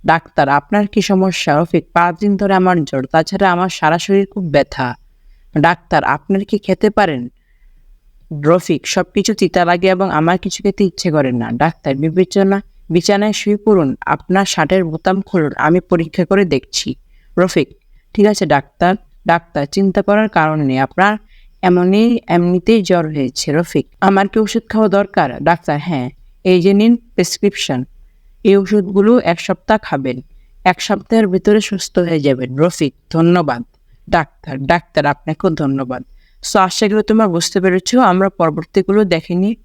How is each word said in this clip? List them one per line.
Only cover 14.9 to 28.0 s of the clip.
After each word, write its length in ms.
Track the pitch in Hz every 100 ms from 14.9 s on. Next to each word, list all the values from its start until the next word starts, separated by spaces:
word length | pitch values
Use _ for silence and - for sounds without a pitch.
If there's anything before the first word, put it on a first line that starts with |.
বোতাম 260 | 160 - 196 -
খুলুন, 240 | 185 151 - 151
আমি 120 | 180 175
পরীক্ষা 340 | 175 160 - 170
করে 120 | 196 185
দেখছি। 340 | 139 - - - 127 _ _ _ -
রফিক, 280 | 180 175 139 - _ - _
ঠিক 120 | - 208
আছে 120 | 208 170
ডাক্তার। 380 | 143 - _ 175 202 _ _ -
ডাক্তার, 340 | 170 _ 151 143
চিন্তা 260 | - 196 190 196
করার 200 | 208 220 180
কারণ 220 | 156 156 139
নেই, 100 | 131 135
আপনার 260 | - 196 214 _ - - _ 185
এমনই, 400 | 180 180 202 233 233 - 175
এমনিতেই 440 | 175 180 - 226 180
জ্বর 160 | 180 156
হয়েছে। 320 | 151 131 - - 147
রফিক, 280 | 170 156 - _ 190
আমার 180 | 196 196
কি 60 | 220
ওষুধ 200 | 214 233 _
খাওয়া 160 | 220 220 196
দরকার? 300 | 202 - 147 120 151
ডাক্তার, 280 | 170 - 147 147
হ্যাঁ, 200 | 147 123 - - _ 185
এই 80 | 185
যে 80 | 180 202
নিন 120 | 226 233 _
প্রেসক্রিপশন, 680 | - 180 - 202 - - 127 131 -